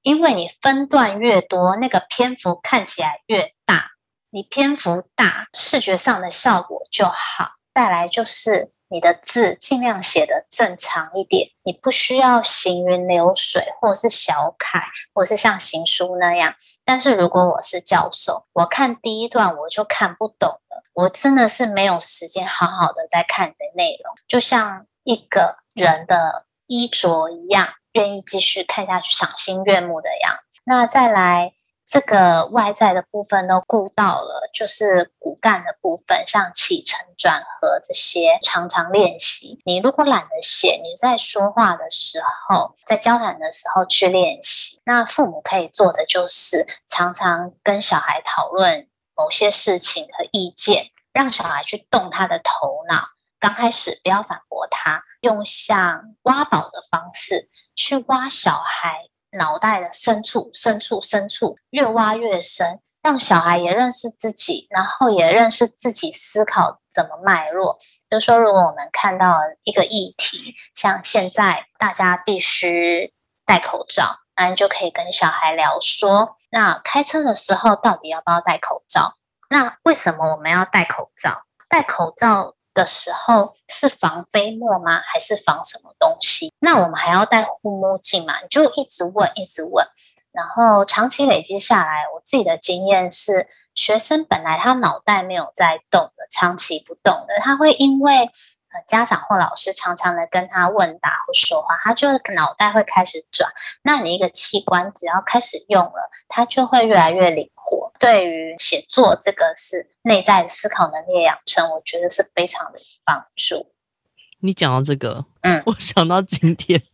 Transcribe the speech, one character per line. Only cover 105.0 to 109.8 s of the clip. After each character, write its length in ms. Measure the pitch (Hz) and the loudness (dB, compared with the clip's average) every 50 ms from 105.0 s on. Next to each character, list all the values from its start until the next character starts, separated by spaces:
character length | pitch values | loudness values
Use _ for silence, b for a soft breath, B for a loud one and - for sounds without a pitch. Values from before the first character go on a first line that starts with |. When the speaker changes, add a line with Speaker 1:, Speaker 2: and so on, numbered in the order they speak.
| - | -6
Speaker 1:
要 160 | 165 170 190 190 | -2 -2 -2 -2
开 160 | - - 240 | 0 0 0
始 240 | 240 - - - _ | 0 -2 -14 -16 _
用 160 | _ 208 185 175 | _ 2 2 2
了， 260 | - - - - - B B B _ | 2 -4 -10 -12 -12 B B B _
他 160 | - - 240 | -2 -2 -2
就 200 | 240 - 262 254 | 0 2 0 0
会 200 | 247 269 247 226 | 4 4 4 6
越 100 | 220 214 | 6 6
来 160 | 185 165 160 | 6 6 6
越 200 | 170 190 185 175 | 4 4 4 4
灵 200 | 160 151 - _ _ - - - - - - - _ _ | 4 0 -6 _ _ -14 -4 -4 -4 -4 -4 -8 _ _
对 240 | - 240 226 202 180 | 4 6 6 6 4
于 300 | 175 165 160 160 160 165 165 | 0 -4 -6 -8 -10 -10 -8
写 240 | - - - - - _ | -6 -4 -4 -6 -6 _
作 280 | - 262 247 196 - - | 4 4 6 6 6 2
这 100 | _ 202 | _ -4
个 220 | - - 165 165 160 | 0 0 0 0 0
是 320 | - - - - - | -4 -14 -10 -10 -10